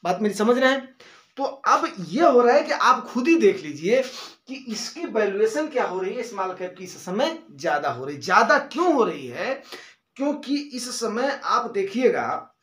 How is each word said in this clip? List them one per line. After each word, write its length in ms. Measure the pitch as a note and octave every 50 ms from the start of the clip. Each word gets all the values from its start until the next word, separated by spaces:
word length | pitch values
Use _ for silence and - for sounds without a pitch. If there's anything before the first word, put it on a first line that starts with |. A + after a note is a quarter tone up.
| -
बात 160 | F3 F3+ F3+ G#3+
मेरी 120 | G#3 G3
समझ 220 | - G#3+ A3+ A#3+ B3
रहे 120 | B3+ C4
हैं? 240 | C4+ C4 - - - _ - - - - _ _ _ -
तो 60 | C#4
अब 420 | - - - - G3+ B3+ C#4 C#4+ - - G3+
ये 220 | F3 D3 E3 B3+ E4+
हो 180 | E4 B3+ B3
रहा 140 | A#3+ A#3+ B3+
है 80 | D4 D4+
कि 100 | D4+ C#4+
आप 320 | - - A#3+ B3+ A#3 -
खुद 220 | - - A#3 B3 D#4+
ही 80 | E4 -
देख 240 | A3+ F#3+ F3+ - D3+
लीजिए 400 | D3+ C#3+ C#3+ D#3 F#3 A#3 C4 B3+
कि 520 | - - - - - - _ _ - C4+ C4+ - A#3+
इसकी 380 | G#3+ - - - - D4+ E4+
valuation 640 | B3 G3+ A3 G#3 G3 F#3+ G3+ A3 A3+ - D4 D#4 D4
क्या 180 | B3+ B3 G3+
हो 140 | F3+ F3+ F#3
रही 140 | F#3 G3 A3+
है, 80 | B3 A3+
स्मॉल 320 | - - G3 F#3 F#3 F#3
कैप 200 | - F#3 F3+ F3+ -
की 60 | F#3
इस 120 | F3 - C#3+ -
समय 340 | F3+ F3+ G#3+ C#4 D#4+ E4 E4 - - D3
ज्यादा 380 | C#3 C#3+ E3+ D3 D3 C#3+ C#3+
हो 140 | C3 B2 C3
रही 100 | C#3 D3
है। 60 | C#3+
ज्यादा 380 | A#2+ F3+ F#3 G#3 A#3 G#3+ D4+ -
क्यों 340 | - - - C#4 F4 F4+ D#4+
हो 100 | C4+ A3
रही 220 | F#3 - C#3+ C3+
है? 360 | B2 A#2+ D3+ F#3 A#3 C4+ - - - - - - - _ _ _ _ _
क्योंकि 400 | - C4+ C#4+ D#4+ C#4+ - B3 C#4+ C#4+ C#4+ - A#3+
इस 140 | B3 A#3+ B3+ A#3 -
समय 400 | A#3 G#3+ G#3 A3+ C4 C#4+ - - -
आप 260 | E3+ G#3+ A#3+ A#3+ A3
देखिएगा 840 | F#3 G3+ F#3+ G3 G3+ A#3 C4 A3 D#3 C#3 A#2 A#2 C3+ - - - _ _